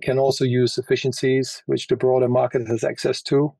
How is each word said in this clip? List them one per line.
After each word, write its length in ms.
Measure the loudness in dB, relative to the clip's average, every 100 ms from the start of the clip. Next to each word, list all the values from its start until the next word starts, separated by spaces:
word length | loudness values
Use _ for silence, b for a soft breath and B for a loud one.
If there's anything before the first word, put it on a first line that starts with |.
can 160 | -2 0
also 260 | 2 0
use 360 | 0 2 0 0
efficiencies 800 | -2 -2 -2 -2 0 0 -2 -8 -6
which 180 | -4 -2
the 100 | 0
broader 340 | 2 2 2
market 380 | 2 0 -2 -2
has 160 | -2
access 380 | -4 -4 -4 -4
to 300 | 0 0 0